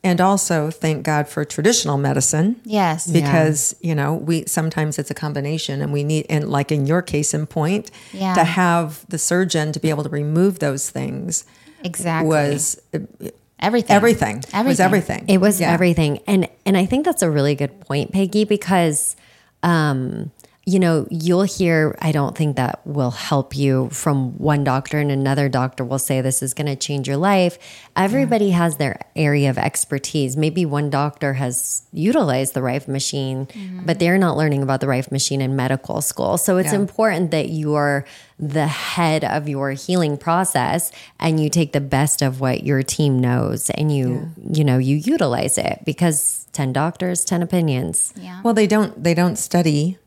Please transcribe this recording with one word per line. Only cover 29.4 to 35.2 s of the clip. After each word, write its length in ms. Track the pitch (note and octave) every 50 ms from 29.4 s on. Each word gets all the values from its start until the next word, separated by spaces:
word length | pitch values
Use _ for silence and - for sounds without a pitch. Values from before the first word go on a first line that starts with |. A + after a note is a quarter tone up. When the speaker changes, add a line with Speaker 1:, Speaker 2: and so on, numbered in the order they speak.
| C#3 C3+
Speaker 3:
of 80 | B2
expertise. 800 | - - - - - - - D3+ C#3 - - - D#3 C#3 B2+ B2+
Maybe 300 | D3 D#3 D#3+ D#3 F#3 F3
one 240 | D3+ C#3+ C#3+ D3+ D3
doctor 420 | C#3+ C#3 C#3+ D3 C#3+ - D#3 C#3 C3+
has 500 | C3 C3+ B2 B2 - - - - - _ _
utilized 640 | - D#3+ D#3 G#3 C4 D#4 A3 D3+ B2+ B2+ C3+ C3
the 80 | - C#3
Rife 260 | B2+ B2+ A#2+ C#3 C3+
machine, 600 | - C3+ C3+ C#3 - - C#3+ C3+ C3 C3 C3 C3+
Speaker 2:
Mm-hmm. 400 | C3+ - G#3+ G3 F#3 F#3 F#3 F3+
Speaker 3:
but 120 | F3 E3 -
they're 200 | F3 E3+ F3+ G3
not 180 | F#3+ E3+ -
learning 260 | - D#3 D3+ C#3+ C#3
about 200 | C#3 C3 C3+ C3
the 60 | - C#3
Rife 220 | C3 B2+ C3+ -
machine 300 | C#3 C3+